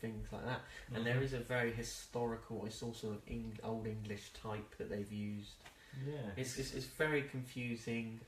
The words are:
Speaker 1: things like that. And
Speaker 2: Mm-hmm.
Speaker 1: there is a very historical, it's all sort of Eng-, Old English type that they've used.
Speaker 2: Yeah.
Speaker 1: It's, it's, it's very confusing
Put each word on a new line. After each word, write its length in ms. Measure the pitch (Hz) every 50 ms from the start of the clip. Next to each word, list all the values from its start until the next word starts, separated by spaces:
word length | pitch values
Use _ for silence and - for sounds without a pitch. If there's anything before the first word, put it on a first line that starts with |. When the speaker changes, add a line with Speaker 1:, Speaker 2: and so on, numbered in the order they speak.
Speaker 1:
things 260 | - 113 110 107 107 -
like 120 | - - -
that. 160 | 120 127 120 - - - - - -
And 80 | 117
Speaker 2:
Mm-hmm. 80 | 113 113
Speaker 1:
there 180 | 120 123 131
is 120 | 135 131 131
a 40 | 120
very 320 | 117 - 127 123 120 117
historical, 920 | 113 117 117 - - - - - - 120 120 117 113 113 - - 113 104 101
it's 160 | 110 110 -
all 120 | 123 117 113
sort 200 | - - 110 104
of 60 | 104 - -
Eng-, 300 | 120 117 113 113 107 107
Old 240 | - 110 113 113 110
English 440 | 110 107 107 104 104 104 104 - -
type 420 | - - - 110 107 104 104 - - -
that 120 | - -
they've 220 | 101 104 101 104
used. 500 | 107 104 104 104 104 104 101 - - - - - - - - - - 131 135
Speaker 2:
Yeah. 100 | 143 151 143 123 101 98
Speaker 1:
It's, 220 | 131 131 - - 139
it's, 160 | 135 - -
it's 120 | 135 131
very 360 | - - - 156 151 151 143
confusing 960 | 139 - - 131 127 - - 131 120 120 117 117 - 123 117 117 113 113 113 113 -